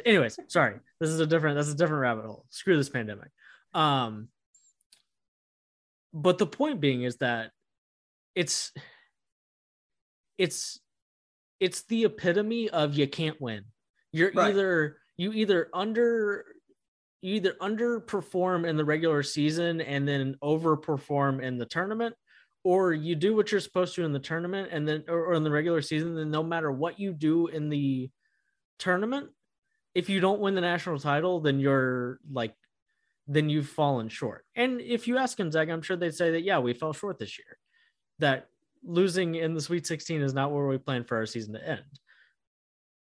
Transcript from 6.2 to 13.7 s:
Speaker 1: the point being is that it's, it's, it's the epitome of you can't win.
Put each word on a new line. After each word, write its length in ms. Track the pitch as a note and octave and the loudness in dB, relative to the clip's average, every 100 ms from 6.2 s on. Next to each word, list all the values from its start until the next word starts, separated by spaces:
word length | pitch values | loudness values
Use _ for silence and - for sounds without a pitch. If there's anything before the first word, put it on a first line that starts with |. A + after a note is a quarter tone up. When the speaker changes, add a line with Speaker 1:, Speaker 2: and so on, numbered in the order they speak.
| F3 F3+ | 2 2
Speaker 1:
the 80 | D3+ | 2
point 340 | - D4+ A#3 | 0 -2 0
being 220 | C#3+ B2+ | 0 0
is 140 | B2 A#2+ | -2 -2
that 340 | B2+ A#2 A2+ _ _ _ _ _ _ _ _ | -2 -2 -6 _ _ _ _ _ _ _ _
it's, 380 | F#3 E3+ - - - - - _ _ _ _ _ _ _ _ _ _ _ _ _ - | -4 -2 -4 -6 -12 -20 -20 _ _ _ _ _ _ _ _ _ _ _ _ _ 0
it's, 400 | F3 - - - _ _ _ _ _ _ _ - | 0 0 -10 -12 _ _ _ _ _ _ _ -2
it's 240 | F#3 - | -2 -2
the 200 | - A3+ | -4 2
epitome 640 | A3 - F#3 F3+ G#3+ A#3 G#3+ | 2 2 0 2 0 -2 -2
of 240 | E3+ D3+ C#3+ | 0 2 2
you 100 | C#3 | 0
can't 320 | D3+ D#3+ D#3 | 0 -4 -4
win. 240 | B2+ G#2 G#2 | -6 -8 -12